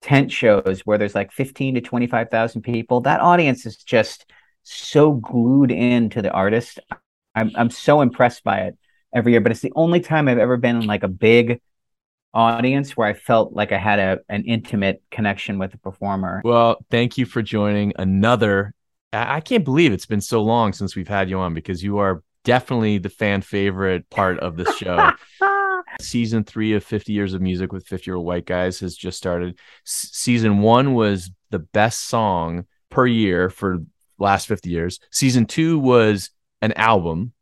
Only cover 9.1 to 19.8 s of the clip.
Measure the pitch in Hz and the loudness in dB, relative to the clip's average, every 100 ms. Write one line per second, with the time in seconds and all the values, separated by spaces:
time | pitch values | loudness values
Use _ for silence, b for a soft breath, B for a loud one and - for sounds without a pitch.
9.1 | 120 117 117 110 113 - - 165 175 175 | -2 4 4 4 0 -4 0 2 2 0
10.1 | 160 147 123 123 127 120 120 110 104 98 | 0 2 2 2 2 0 0 -2 -2 -4
11.1 | 92 110 117 120 120 _ _ _ _ _ | 0 4 6 4 -2 _ _ _ _ _
12.1 | _ _ 110 113 117 127 139 139 - 107 | _ _ 0 2 2 0 -2 -4 -4 -4
13.1 | 107 - 117 107 - 104 98 98 104 95 | -4 0 2 2 -2 -2 -2 0 2 2
14.1 | 95 _ 101 107 113 - 107 98 95 _ | -2 _ -8 -4 -4 -2 -2 -2 -4 _
15.1 | - 104 98 - 98 95 - - 95 101 | -4 -4 -2 -6 -6 -6 -10 -16 -10 -6
16.1 | 95 92 95 113 120 117 113 - 120 120 | -4 -4 -4 0 2 4 0 -2 -2 -2
17.1 | - 123 - 107 107 104 104 104 - 95 | -2 -4 -4 -4 -2 0 0 -2 -2 0
18.1 | 95 107 123 107 98 101 - _ _ _ | 2 2 4 2 2 -2 -8 _ _ _
19.1 | 107 117 143 156 247 139 135 | -6 -4 -6 -2 -2 0 2